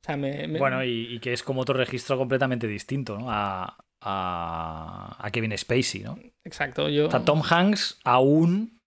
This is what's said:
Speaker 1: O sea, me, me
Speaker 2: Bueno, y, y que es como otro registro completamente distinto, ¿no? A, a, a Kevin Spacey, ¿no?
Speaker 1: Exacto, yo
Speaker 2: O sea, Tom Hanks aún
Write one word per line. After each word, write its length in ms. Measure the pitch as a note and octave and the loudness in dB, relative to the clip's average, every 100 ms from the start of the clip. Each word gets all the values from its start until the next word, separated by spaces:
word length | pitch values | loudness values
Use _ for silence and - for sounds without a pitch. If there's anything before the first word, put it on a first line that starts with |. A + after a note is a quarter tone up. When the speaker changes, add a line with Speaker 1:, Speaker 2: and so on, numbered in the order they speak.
Speaker 1:
O 60 | - | -4
sea, 100 | D3 | -4
me, 300 | C#3 C#3+ D3+ | -2 -4 -4
me 140 | D#3 | 0
Speaker 2:
Bueno, 220 | C#3 C3 | 0 0
y, 320 | C3 A#2 A#2 A#2 | -2 -2 -4 -8
y 20 | |
que 140 | B2 | -4
es 100 | A#2+ | -4
como 180 | - C3 | -2 -4
otro 140 | B2+ | 0
registro 420 | C3 B2 B2+ - C3+ | 0 0 -2 -2 0
completamente 520 | C3 C3 C3 B2 A2+ | 2 2 2 0 -2
distinto, 500 | G#2 - C#3 B2 G#2 | -4 -4 -4 -4 -6
¿no? 80 | B2 | -4
A, 480 | G#2+ G2+ F#2+ F#2 - _ _ | -2 0 -2 -8 -12 _ _
a, 1160 | - G2 F2+ F2 E2+ E2 E2 D#2+ D#2+ F#2 F#2+ - | -4 -2 -2 -2 -4 -4 -6 -8 -10 -12 -12 -10
a 120 | G#2 | -6
Kevin 260 | A2 A2+ G#2 | -4 -2 -4
Spacey, 440 | - B2 C3 - | 0 0 0 -4
¿no? 160 | G2+ D3 - _ | -10 -12 -16 _
Speaker 1:
Exacto, 440 | - - C#3 - D3+ | -18 -6 -6 -2 0
yo 200 | D3 D3+ | 2 2
Speaker 2:
O 20 | |
sea, 140 | C3 | 2
Tom 180 | A#2 D#3 | 4 2
Hanks 560 | D3 E3+ F#3+ G#3 - - | 4 4 4 2 -2 -4
aún 760 | - B2 C3+ D3+ E3+ F#3+ A3+ _ | 4 6 6 6 6 2 -2 _